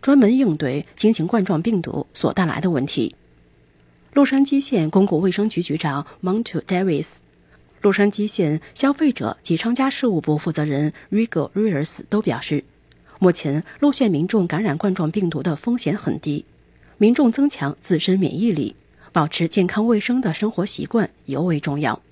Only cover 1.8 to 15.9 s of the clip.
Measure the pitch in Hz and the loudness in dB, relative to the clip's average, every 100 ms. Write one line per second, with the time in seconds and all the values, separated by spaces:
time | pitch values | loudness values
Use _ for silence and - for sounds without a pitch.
1.8 | 165 - - - - - 170 - 180 156 | -2 -8 -8 -4 -2 0 -2 -2 -2 -2
2.8 | 139 - 113 - _ _ _ _ _ _ | -2 -2 -4 -6 _ _ _ _ _ _
3.8 | _ _ _ - 277 269 277 277 277 220 | _ _ _ 2 4 4 2 0 0 0
4.8 | 156 190 196 156 185 180 214 190 180 156 | 2 2 2 2 0 0 -2 -2 -4 -4
5.8 | 160 139 139 - 185 202 233 160 - 180 | -4 -4 -8 -8 -4 -2 -4 -8 -4 -2
6.8 | 190 147 156 - _ _ _ _ _ _ | 0 -2 -4 -12 _ _ _ _ _ _
7.8 | 208 196 202 202 208 - 165 156 - - | 0 4 2 2 -6 0 0 0 -6 -2
8.8 | 269 277 311 - 110 - - 165 226 240 | 0 2 0 0 -4 -6 -4 -2 0 0
9.8 | 269 269 254 180 156 151 175 160 151 139 | -2 0 0 0 0 -2 -2 -2 -2 0
10.8 | 151 - - 202 226 175 139 - 214 156 | -2 -4 -4 -2 0 -2 -4 -2 0 0
11.8 | 151 - - 202 214 117 - 147 - _ | -4 -8 -4 -2 -2 -4 -4 -6 -6 _
12.8 | _ _ _ - 185 170 151 143 - - | _ _ _ 2 2 2 -2 -4 -6 0
13.8 | 294 277 233 156 175 220 175 156 214 165 | 0 2 2 2 0 0 0 0 -2 -2
14.8 | 202 185 156 190 180 151 165 147 - 240 | -2 0 -2 0 -2 -2 -4 -4 -2 -2
15.8 | - | -2